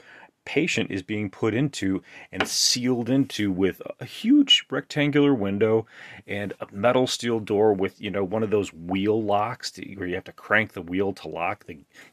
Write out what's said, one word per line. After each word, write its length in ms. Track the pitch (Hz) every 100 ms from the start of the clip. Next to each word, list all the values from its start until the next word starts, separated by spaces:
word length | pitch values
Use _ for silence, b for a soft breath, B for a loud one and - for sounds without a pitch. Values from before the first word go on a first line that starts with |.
| B B B _
patient 480 | - 139 170 - -
is 100 | 95
being 280 | - 107 104
put 240 | - 113
into 500 | 110 147 - 98 95 B B B
and 160 | 92 -
sealed 640 | - - 127 123 123 117
into 400 | 135 131 - 104
with 320 | 90 95 - - -
a 40 | 123
huge 600 | - 220 294 277 - -
rectangular 640 | 135 - 151 147 143 143
window 540 | 127 98 101 110 110 110 B B B -
and 240 | 101 101 -
a 80 | -
metal 340 | 101 117 127 127
steel 320 | - 120 113
door 320 | 101 101 110
with, 300 | 98 95 -
you 100 | 104
know, 140 | 95 95
one 180 | 107
of 60 | 110
those 240 | 104 95
wheel 500 | 80 85 95 101 110
locks 480 | 104 101 110 123 -
to, 240 | - - 95
where 100 | 90
you 100 | 90
have 100 | -
to 80 |
crank 400 | - - 104 107
the 80 | 101
wheel 320 | 85 92 101
to 160 | 98 80
lock 360 | 82 85 104 -
the, 180 | 78 _ B B